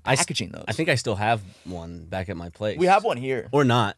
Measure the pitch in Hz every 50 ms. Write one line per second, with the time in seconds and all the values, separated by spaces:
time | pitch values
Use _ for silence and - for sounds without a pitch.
0 | - - 131 147 175 - 143 - 110 82 - - - - 107 - 160 170 143 123
1 | - 131 101 95 104 110 117 107 98 92 - - - 87 90 87 82 85 85 85
2 | 80 82 92 92 92 98 92 85 85 87 - - 107 107 98 - 180 180 196 208
3 | 208 220 151 120 131 131 131 120 - - 131 143 143 123 120 123 110 101 -